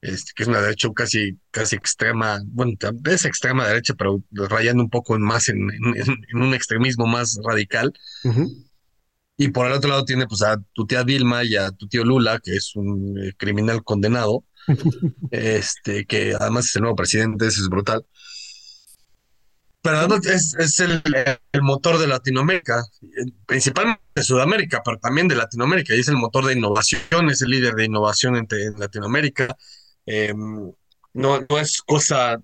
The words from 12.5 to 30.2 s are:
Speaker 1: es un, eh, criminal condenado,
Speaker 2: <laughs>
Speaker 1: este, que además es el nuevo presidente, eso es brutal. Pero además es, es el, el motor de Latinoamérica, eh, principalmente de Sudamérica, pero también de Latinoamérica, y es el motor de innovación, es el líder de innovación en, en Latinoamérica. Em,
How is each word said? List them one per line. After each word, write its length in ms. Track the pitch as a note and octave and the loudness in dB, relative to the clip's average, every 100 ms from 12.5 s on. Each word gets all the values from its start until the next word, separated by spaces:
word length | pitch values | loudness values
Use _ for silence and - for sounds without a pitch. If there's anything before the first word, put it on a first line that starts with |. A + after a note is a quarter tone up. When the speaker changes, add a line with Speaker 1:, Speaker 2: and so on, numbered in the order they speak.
Speaker 1:
es 220 | F#2 - G#2+ | -4 -4 -6
un, 420 | G2+ G2 G2 G2 | -4 -4 -4 -6
eh, 140 | F#2+ - | -8 -6
criminal 460 | G2+ G#2 G#2+ A2+ | -2 0 0 0
condenado, 600 | - G#2 G#2 A#2+ A2 A2+ - _ - | 0 0 2 2 2 -2 -4 _ 0
Speaker 2:
<laughs> 640 | C#3 E3 - E3 - C#3 | 2 2 0 -4 -4 -6
Speaker 1:
este, 760 | A2+ A2 A2 G2+ - - G2+ - | -2 0 0 0 -6 -6 -6 -2
que 280 | G#2+ G#2 G2+ | -2 0 0
además 280 | G#2+ A#2 A#2+ | 0 0 0
es 100 | - | 0
el 60 | |
nuevo 140 | A2+ G2 | 0 0
presidente, 500 | F2+ A2 A2 G#2+ A2 | 0 2 2 2 0
eso 140 | G#2 | 0
es 60 | F#2+ | 0
brutal. 380 | F#2 G#2 A2+ - _ - - - - - - _ - _ _ _ _ _ _ _ _ | 0 0 -2 -4 _ -20 -20 -20 -20 -20 -20 _ -20 _ _ _ _ _ _ _ _
Pero 160 | E3+ D#3 | 0 2
además 260 | F3 G#3 E3+ | 2 2 2
es, 280 | F#3 - - | 2 2 0
es 220 | E3 - | 2 4
el, 220 | F3 E3 D#3 C3+ B2+ B2+ _ | 2 2 0 0 0 -2 _
el 100 | C#3+ | 2
motor 360 | C#3 C#3 E3+ E3 | 2 2 2 2
de 80 | D3+ | 2
Latinoamérica, 760 | C3 C3+ C3 D3 F#3 D#3+ A#2+ A#2+ _ | 0 0 0 2 0 0 -2 -2 _
eh, 280 | - - B2 - - | -14 -8 -8 -10 -4
principalmente 540 | C3 C#3 C3+ A3 A3 - | 0 0 0 0 -2 -4
de 80 | - | -4
Sudamérica, 580 | B2+ B2+ C#3 G#3+ E3 A#2+ | 0 2 2 2 0 -4
pero 160 | - A2+ | -4 -4
también 300 | A#2 C#3 F3+ | -2 2 2
de 80 | B2+ | 2
Latinoamérica, 580 | A2+ A#2 B2+ F3+ - | -2 -2 0 0 2
y 60 | A2 | 0
es 80 | B2+ | 2
el 80 | C#3+ | 2
motor 300 | A#2 C#3 C3 | 2 0 2
de 80 | |
innovación, 720 | C3 G#2+ G#2 A2 - - E3 E3 | 2 2 2 2 0 0 2 2
es 140 | B2+ | 2
el 80 | B2+ | 0
líder 240 | C3 B2 | 2 2
de 100 | A2 | 0
innovación 520 | A2 G#2+ G#2+ G#2 B2+ B2 | 0 2 2 2 0 0
en, 100 | A2 | -2
en 280 | G#2+ G#2 G#2 | -4 -6 -6
Latinoamérica. 760 | G2+ G#2+ G2+ C3+ D3+ - B2+ - - - _ _ - | -8 -6 -2 0 0 -2 -4 -4 -16 -20 _ _ -6
Em, 680 | G#2+ | -2